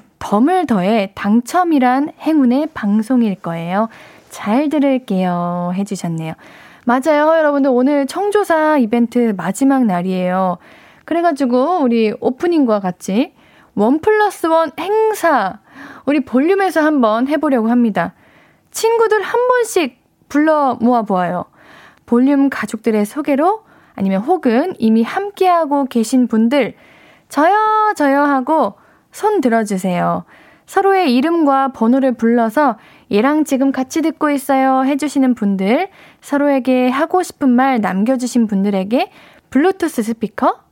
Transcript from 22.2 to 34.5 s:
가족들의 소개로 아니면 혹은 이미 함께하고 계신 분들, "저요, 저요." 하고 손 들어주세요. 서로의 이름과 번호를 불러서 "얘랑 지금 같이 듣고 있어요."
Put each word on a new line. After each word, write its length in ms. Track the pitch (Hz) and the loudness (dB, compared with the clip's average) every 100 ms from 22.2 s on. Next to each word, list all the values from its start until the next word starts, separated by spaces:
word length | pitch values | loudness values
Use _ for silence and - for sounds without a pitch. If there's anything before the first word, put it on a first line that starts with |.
| 262 285 277 | 2 2 0
가족들의 560 | - 214 214 233 214 208 | -2 -8 -6 -2 -2 -2
소개로 580 | 294 302 277 330 440 - _ _ | -4 -2 0 0 -2 -8 _ _
아니면 300 | - 190 190 | -6 -2 -2
혹은 500 | 247 359 254 226 359 - | -2 0 0 0 0 0
이미 240 | 220 220 | 2 2
함께하고 840 | 233 370 403 - 370 339 302 285 269 | 0 -4 -6 0 2 2 2 -2 -2
계신 420 | 240 220 262 240 | -2 0 0 2
분들, 460 | 220 226 285 196 - - - - _ - | 2 2 2 -2 -6 -20 -20 -20 _ -8
"저요, 640 | - 320 415 427 427 427 403 | 0 2 2 2 0 0 0
저요." 260 | 285 277 | 0 2
하고 520 | 285 269 247 311 208 - _ _ _ | 2 0 0 0 0 -4 _ _ _
손 300 | - 415 415 | -4 -2 2
들어주세요. 840 | 254 226 208 190 190 175 170 175 - - - _ - | 2 0 0 -4 -2 -2 -2 -4 -8 -20 -20 _ -6
서로의 480 | 381 392 381 339 247 | 0 2 2 2 2
이름과 580 | 311 339 285 269 269 | 0 0 2 2 0
번호를 400 | 254 226 269 262 | -2 0 2 0
불러서 640 | 247 226 240 226 214 285 208 - - - | 0 0 2 0 0 0 -2 -10 -20 -4
"얘랑 320 | 202 262 302 | 0 2 0
지금 280 | 285 262 277 | 0 0 0
같이 300 | 262 254 330 | -2 -4 -4
듣고 300 | 311 302 302 | -4 -2 -2
있어요." 540 | 285 - | -2 0